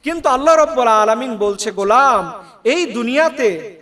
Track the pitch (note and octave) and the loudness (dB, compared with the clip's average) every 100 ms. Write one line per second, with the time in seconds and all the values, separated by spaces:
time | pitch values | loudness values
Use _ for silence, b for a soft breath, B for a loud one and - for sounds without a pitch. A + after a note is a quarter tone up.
0 | C#4+ E4+ D4+ B3+ D4 D#4+ D4 A3+ A#3+ G#3+ | -6 -4 0 0 4 4 4 2 2 2
1 | G#3+ A3 C4 A3 G3+ G3+ A3 F#3+ G3 A#3 | 2 0 -4 -4 -4 -2 -8 -4 2 4
2 | C4+ A3 E3 G#3+ B B A3+ D#4+ E4 A3+ | 4 2 -2 -14 B B -2 -2 -2 -6
3 | A#3 C4+ D#4+ D4+ A#3 E3+ G#3 E3+ | -4 0 -2 0 -2 -2 -12 -20